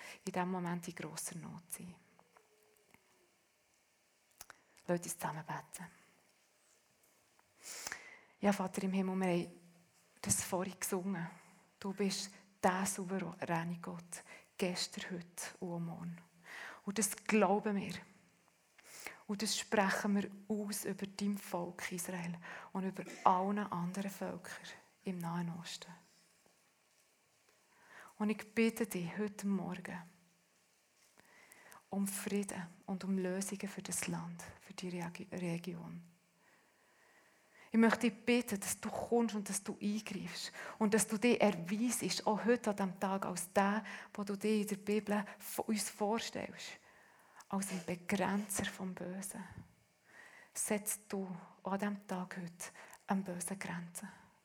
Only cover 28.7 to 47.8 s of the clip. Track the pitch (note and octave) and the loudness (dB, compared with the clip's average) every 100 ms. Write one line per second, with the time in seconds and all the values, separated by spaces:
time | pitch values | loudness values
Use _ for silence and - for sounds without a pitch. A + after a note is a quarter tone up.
28.7 | A3+ A3+ F#3 E3+ F#3 G#3 G#3 G3+ F#3+ F3 | 4 0 0 -2 -2 -4 -2 2 2 0
29.7 | F3+ F3 F3 E3+ - _ _ _ _ _ | -6 -8 -10 -12 -20 _ _ _ _ _
30.7 | _ _ _ _ - - - - - - | _ _ _ _ -20 -20 -20 -20 -20 -20
31.7 | - - G3 G3 - G3+ G3+ G3 F#3 E3+ | -20 -4 0 0 -2 0 0 0 -4 -8
32.7 | - - F#3+ F#3+ F#3+ F3+ F#3 G3 G3 G3 | -10 -6 -4 2 2 2 0 -2 -4 -6
33.7 | - F#3+ - - E3+ E3+ E3+ - - - | -6 -4 -2 -2 -2 -4 -10 -12 -16 -16
34.7 | - F3+ F3 E3+ E3+ E3+ F3+ F3 E3+ F3+ | -8 -6 -4 -4 -6 -8 -4 -2 -2 -4
35.7 | E3+ E3 E3+ - _ _ _ _ _ _ | -8 -8 -12 -14 _ _ _ _ _ _
36.7 | _ _ _ - - - _ _ - - | _ _ _ -20 -20 -20 _ _ -20 2
37.7 | A3+ A3+ A3 A#3+ - - A#3+ A#3+ G3 - | 8 8 8 4 2 4 4 4 -2 -2
38.7 | - - - - A#3+ A3+ G#3+ G3 F#3+ - | -4 -4 -4 2 4 4 0 -2 -4 -4
39.7 | - G#3 G#3+ G#3 F#3+ E3+ - - - - | -2 -2 -2 -4 -6 -6 -6 -8 -10 -10
40.7 | - A3 A3 - G#3+ A#3+ A#3+ G3+ E3+ E3+ | 2 6 6 4 4 6 8 6 4 0
41.7 | G#3 A#3+ A3+ F#3+ - G#3+ G#3 G3+ A#3+ A3 | 0 2 2 0 2 2 4 4 4 4
42.7 | G3+ F#3+ F3 G3 G3 G3 F3 - G3+ G3 | 2 0 0 0 0 0 -4 2 4 6
43.7 | G#3+ G#3 - - - G3+ G3 G#3+ G#3+ G#3 | 4 -2 -10 -10 -6 -4 0 2 2 2
44.7 | G3 - G#3+ G#3 G#3 G3+ - - - - | -2 0 0 2 0 -2 -8 -6 -4 0
45.7 | G#3+ - - G#3 A3+ - - - - - | 0 -2 -2 0 0 -2 -6 -8 -8 -12
46.7 | - - - - - - - - G3 G3 | -14 -18 -20 -20 -20 -20 -20 -4 -2 -2
47.7 | F#3 | -4